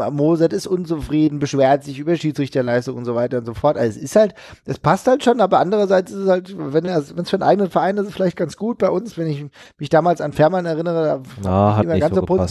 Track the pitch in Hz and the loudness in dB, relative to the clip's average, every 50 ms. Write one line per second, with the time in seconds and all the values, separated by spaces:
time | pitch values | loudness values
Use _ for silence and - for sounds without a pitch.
0 | 110 117 143 143 147 156 170 156 165 160 107 180 - 139 185 180 180 160 170 151 | -4 -4 -2 0 2 2 4 4 2 2 0 -2 -4 -2 -4 -4 -2 -4 -4 -6
1 | 127 117 147 156 156 156 147 143 143 135 - 139 131 131 143 139 135 143 135 135 | -4 -2 2 2 2 2 2 -2 -4 -2 0 2 4 4 4 2 0 -4 -12 -6
2 | 147 160 170 160 - 156 139 147 139 127 - 139 123 123 123 123 123 135 127 120 | -2 -2 -2 0 -2 -2 -2 -2 -4 -2 -2 -2 0 0 0 0 -2 -4 -8 -6
3 | 123 120 117 117 123 123 127 123 113 117 113 - - 147 151 - 120 113 104 - | -6 -4 -2 -2 -2 -2 -2 -4 -6 -6 -4 0 0 0 2 2 0 -2 -2 -4
4 | 151 135 - 214 220 202 - - - - - - _ - - - - 143 180 190 | -4 2 4 4 4 2 0 -8 -20 -20 -20 -14 _ -10 -6 -2 0 0 0 2
5 | - 254 262 - - 240 240 240 196 180 190 135 147 180 214 208 208 190 196 185 | 2 2 2 2 4 2 2 2 2 2 2 2 2 2 0 0 2 2 2 2
6 | 185 - 202 196 196 190 180 185 180 180 202 170 156 139 139 160 170 180 180 156 | 0 -2 -6 -4 0 0 0 0 -2 -6 -10 -10 -6 -2 -2 -2 0 0 -2 -2
7 | 143 147 - 170 175 - - - - 139 175 202 196 170 - 170 156 185 208 208 | -2 -4 -6 -10 -6 -2 -2 0 2 2 2 2 2 0 0 0 0 0 0 -2
8 | 196 208 - - 190 175 - - 175 147 - - 196 233 233 - 202 185 165 185 | -4 -4 -4 -2 -2 -2 -2 -2 -4 -6 -6 -6 -6 -6 -2 0 0 0 0 -2
9 | 233 214 - 165 165 160 147 143 147 143 - - - - _ - 147 - 165 156 | -4 -6 -8 -6 -4 -4 -4 -6 -8 -12 -16 -20 -20 -20 _ -12 -4 0 2 2
10 | 160 175 165 - 151 147 - - 151 160 185 185 175 170 160 151 165 175 170 160 | 4 2 2 0 -2 -2 2 4 4 4 4 0 -2 -2 -4 -4 -2 -2 -2 0
11 | 160 151 147 135 131 135 - 113 98 92 92 98 101 104 104 107 104 165 165 92 | 0 0 -2 -4 -6 -12 -12 -6 -2 0 2 4 4 4 4 2 2 2 2 2
12 | - 170 190 190 - - 185 190 185 180 | 2 2 0 0 0 0 0 0 0 0